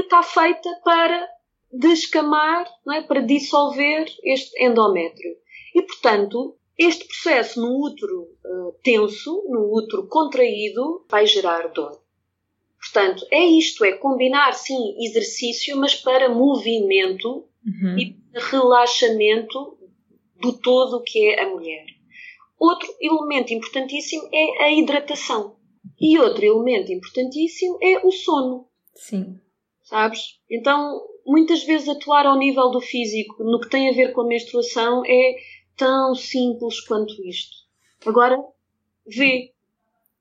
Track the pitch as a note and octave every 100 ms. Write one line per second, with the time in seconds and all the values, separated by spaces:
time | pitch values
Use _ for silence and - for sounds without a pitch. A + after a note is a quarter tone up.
0 | F#4+ F4 E4+ F4+ E4+ E4+ F4 F4 F4 E4+
1 | E4+ F4 F4 - _ _ _ B3+ D#4 E4
2 | - D#4 D4 D4+ G#3 F4 F4 - - D#4
3 | D#4 C4+ A3+ C#4+ - D4 C#4+ B3 C#4+ D#4
4 | D#4+ - - C4 - - B3 A3+ G#3+ F3+
5 | E3 - - - _ - - E4+ - -
6 | B3 G#3 G3+ A#3 C#4 - _ - E4+ E4
7 | - - E4+ C4+ G#3 A#3+ A#3 C4 C#4+ -
8 | G3 F#3 E3+ _ - F3+ F3 - C4 A3
9 | G#3+ G#3 C#4+ F4+ G4+ A#3 G#3 A3 A3 G3+
10 | G3+ D4+ D4+ B3+ A#3+ G#3 G#3+ G3 C#4+ F4
11 | - G#3 G#3+ G3 F3+ E3+ E3 E3 D3 -
12 | _ _ _ _ _ _ _ _ - A3
13 | F#3+ F#3 - D4 F4 D#4+ D#4+ - G3+ F#3
14 | C#4 B3+ B3+ C#4 C#4 - - C4 G#3+ -
15 | A3+ A3+ G#3+ - A#3+ A#3+ - C#4 C#4 C4+
16 | C4+ C4 C4 A#3 C#4 B3 A3 A3+ G3 G3
17 | F#3+ F#3+ A#3 C#4 - _ A3+ F#3 F#3 F#3
18 | - - _ A#3+ A#3+ C4+ B3+ B3 A#3+ -
19 | A#3+ A3 G#3 A3 A3 C4 C#4+ - - _
20 | _ _ _ - B3 B3 B3 B3+ B3+ A#3+
21 | - A3 G#3+ - G3 F#3 E3 D#3 - _
22 | _ - - - _ - E4 F4 - -
23 | D#4 D#4 D4+ C#4 A#3 A3+ A3 C4+ C4 C#4+
24 | D4 D#4+ - D#4 D#4 - D4 D4+ C#4 C#4+
25 | C#4+ D4 - A#3 G3+ _ _ _ - -
26 | D#4 D#4+ A3+ - G#3 A3+ B3 A3 F#3 F#3
27 | - B3+ B3+ C#4+ E4 - F4+ F4+ F#4 F#4
28 | F#4 F#4 - D4 B3+ B3+ - _ _ _
29 | - G3 F#3 F#3 _ _ _ _ _ A3
30 | A3 A3+ - _ - A#3 C#4 C#4+ D4 C4
31 | - - C4 D#4 D#4+ E4 D4 D#4 C#4+ C#4+
32 | - C#4+ C#4 C4+ C#4 B3+ B3+ B3 B3 B3
33 | A3+ A3 G#3+ - A3+ A#3 A#3+ C4+ C4+ B3+
34 | B3 B3+ A#3+ A#3 A3+ A#3+ A#3 A#3+ A#3 B3
35 | - B3+ B3+ B3+ - - _ - C4 C4+
36 | C4 B3+ - C4 B3 A#3 A#3 - - G#3+
37 | G#3+ - F#3 F3+ - - _ _ _ _
38 | A3 A3+ A#3+ C4 C#4 _ _ _ _ _
39 | A3 A3 C4+ B3+ B3 _ _ _ _ _
40 | _ _